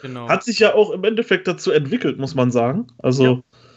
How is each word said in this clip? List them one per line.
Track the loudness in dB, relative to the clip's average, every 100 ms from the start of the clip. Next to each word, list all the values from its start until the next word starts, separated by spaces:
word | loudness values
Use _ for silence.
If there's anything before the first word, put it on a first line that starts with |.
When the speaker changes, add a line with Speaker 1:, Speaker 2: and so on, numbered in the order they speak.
Speaker 1:
Genau. | -16 -10 -2
Speaker 2:
Hat | -2
sich | -2 2
ja | 4 4
auch | 2
im | 0 -2
Endeffekt | -2 0 -2 -2
dazu | -4 0
entwickelt, | 0 0 -2 -2 -4
muss | -4 0
man | 2
sagen. | 2 0 -2 -6 -4
Also, | -2 2
Speaker 3:
Ja. | 4 2 -4 _ _